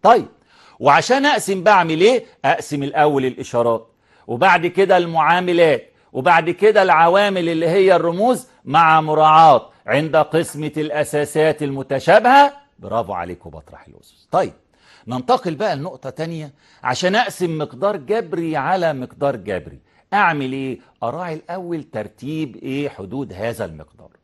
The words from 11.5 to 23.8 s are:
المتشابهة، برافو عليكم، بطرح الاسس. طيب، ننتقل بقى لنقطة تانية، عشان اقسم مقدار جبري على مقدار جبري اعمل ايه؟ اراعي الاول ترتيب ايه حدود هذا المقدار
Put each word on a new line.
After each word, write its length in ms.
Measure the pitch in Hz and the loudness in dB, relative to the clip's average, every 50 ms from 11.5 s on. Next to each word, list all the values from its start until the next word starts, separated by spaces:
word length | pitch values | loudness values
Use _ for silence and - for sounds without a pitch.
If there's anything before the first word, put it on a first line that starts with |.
| 147 - 151 | 0 -2 -6
المتشابهة، 920 | 139 139 135 135 _ 139 135 - 160 180 220 220 240 262 285 285 285 285 - _ _ _ _ | -6 -6 -8 -6 _ -6 -4 2 4 4 4 6 6 6 6 6 4 2 -8 _ _ _ _
برافو 340 | - 104 202 226 233 - 101 | -12 -6 -4 -4 -4 -4 -6
عليكم، 360 | 87 87 87 90 - _ 85 | -8 -8 -10 -12 -14 _ -20
بطرح 380 | 76 78 - _ - - - | -20 -20 -20 _ -20 -20 -20
الاسس. 400 | - _ - _ _ _ _ _ _ | -20 _ -20 _ _ _ _ _ _
طيب، 220 | - 175 185 98 - _ _ _ _ _ _ _ _ _ _ | -2 -2 -2 -2 -8 _ _ _ _ _ _ _ _ _ _
ننتقل 480 | 110 123 - - - 247 233 - 180 160 | -10 -10 -8 -2 -2 -2 -2 -2 -6 -6
بقى 200 | 135 214 208 160 | -4 -4 -4 -4
لنقطة 340 | 135 147 185 131 127 - 131 | -6 -8 -12 -14 -14 -16 -16
تانية، 440 | 123 - 156 165 170 160 151 143 _ _ _ _ _ _ - | -10 -10 -10 -10 -10 -12 -14 -16 _ _ _ _ _ _ -6
عشان 320 | 123 127 - 180 180 196 | -4 -4 -2 -2 0 0
اقسم 420 | 226 240 202 - - 180 170 160 | 0 -2 -2 -4 -6 -4 -4 -4
مقدار 380 | 156 151 - - 120 170 202 208 | -6 -6 -8 -8 -4 -4 -4 -4
جبري 640 | 180 135 120 208 226 214 165 160 170 165 165 156 | -4 -6 -4 -4 -4 -4 -6 -8 -6 -6 -4 -4
على 360 | 147 131 151 185 190 175 165 147 | -4 -2 -2 -2 0 -2 -2 -4
مقدار 420 | 135 127 123 - - 143 139 135 | -4 -10 -12 -8 -4 -4 -4 -4
جبري 440 | 113 90 101 98 90 - - - - _ _ _ _ _ _ - | -4 -8 -8 -8 -8 -8 -12 -20 -20 _ _ _ _ _ _ -2
اعمل 400 | 202 208 175 156 147 135 131 131 | 0 0 0 0 -2 -6 -6 -8
ايه؟ 260 | 135 135 131 120 - _ _ _ _ - | -8 -8 -8 -10 -12 _ _ _ _ -8
اراعي 300 | 117 123 165 180 175 160 | -8 -6 -8 -10 -10 -12
الاول 500 | 156 _ - 175 190 180 175 170 160 139 | -12 _ -12 -12 -12 -10 -10 -10 -10 -10
ترتيب 720 | _ - - - 104 _ _ - 139 156 156 156 131 110 | _ -10 -10 -10 -10 _ _ -12 -10 -8 -8 -8 -10 -10
ايه 340 | - - 135 131 139 143 139 | -14 -12 -8 -8 -6 -6 -8
حدود 440 | - - 101 92 110 135 139 - 95 | -10 -12 -14 -12 -10 -10 -12 -12 -10
هذا 320 | 90 104 117 117 98 107 | -8 -8 -8 -6 -8 -10
المقدار 440 | 87 80 76 | -10 -10 -16